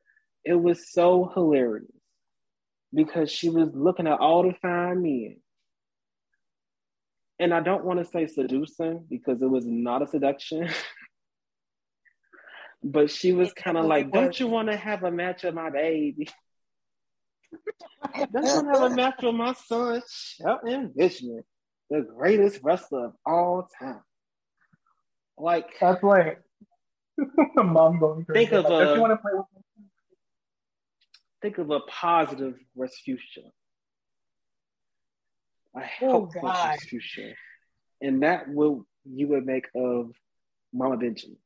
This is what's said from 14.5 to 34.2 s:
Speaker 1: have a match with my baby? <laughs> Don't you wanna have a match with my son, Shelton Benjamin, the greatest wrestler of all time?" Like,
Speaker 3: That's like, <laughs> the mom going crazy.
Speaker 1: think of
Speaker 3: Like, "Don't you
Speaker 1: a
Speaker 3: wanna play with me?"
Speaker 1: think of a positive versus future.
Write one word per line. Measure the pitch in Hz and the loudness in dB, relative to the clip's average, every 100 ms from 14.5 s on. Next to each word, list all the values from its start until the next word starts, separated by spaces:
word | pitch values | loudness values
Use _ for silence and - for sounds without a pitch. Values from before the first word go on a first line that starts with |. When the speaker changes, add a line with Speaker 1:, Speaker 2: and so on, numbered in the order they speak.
| 226 220 208 | -2 -2 -4
Speaker 1:
have | 208 202 | -6 -4
a | 180 | -4
match | 170 180 185 | -4 -6 -6
with | 180 | -8
my | 165 160 | -6 -6
baby? | 139 160 160 147 147 - - _ _ _ _ _ _ _ _ _ _ _ | -2 -2 -2 -2 -6 -12 -14 _ _ _ _ _ _ _ _ _ _ _
<laughs> | 320 415 - - _ 277 269 277 | -18 -16 -16 -18 _ -10 -6 -4
Don't | 233 | -2
you | 285 294 | 0 0
wanna | 285 269 | 2 2
have | 254 | 2
a | 247 | 2
match | 262 262 | -2 -2
with | 247 233 | -2 -2
my | 240 | -4
son, | 254 - 233 240 240 240 | -6 -6 -4 -2 -4 -8
Shelton | - - - 165 247 233 269 202 | -16 -18 -6 -4 -4 -4 -6 -4
Benjamin, | 135 175 180 123 113 - _ _ _ - | 0 0 0 -12 -14 -16 _ _ _ -6
the | 151 | -4
greatest | - - 165 214 202 - | -4 -2 2 4 2 2
wrestler | 135 180 - 135 - | 0 0 -2 -8 -8
of | - | -8
all | - 170 175 180 180 - | -2 0 2 -2 -6 -12
time?" | 262 226 _ _ _ _ _ _ _ _ _ _ _ _ _ - | -14 -14 _ _ _ _ _ _ _ _ _ _ _ _ _ -6
Like, | 165 170 - - | -2 -2 -2 2
Speaker 3:
That's | 180 185 | 2 4
like, | 202 196 160 - _ _ _ _ _ _ _ - | 6 6 6 -2 _ _ _ _ _ _ _ -8
<laughs> | 277 - 285 | -2 2 2
the | 269 | 4
mom | 190 160 160 170 | 4 6 6 6
going | 156 160 | 0 0
crazy. | 170 208 226 | 0 2 4
Speaker 1:
think | |
of | 208 | 4
Speaker 3:
Like, | 160 | 4
"Don't | 165 - | 4 4
you | 226 | 4
Speaker 1:
a | |
Speaker 3:
wanna | 226 220 | 4 2
play | - | -2
with | 381 - _ _ _ | -4 -6 _ _ _
me?" | 392 _ _ 381 _ _ _ _ _ _ _ _ _ _ _ _ | -20 _ _ _ _ _ _ _ _ _ _ _ _ _ _ _
Speaker 1:
think | 208 202 | -8 -6
of | 151 | -4
a | 143 | -4
positive | - - 170 170 156 135 135 123 _ 123 | -4 -4 2 2 2 -4 -8 -10 _ -10
versus | 127 - | -10 -10
future. | - 127 - 120 117 _ _ _ _ _ _ _ | -10 -10 -10 -20 -20 _ _ _ _ _ _ _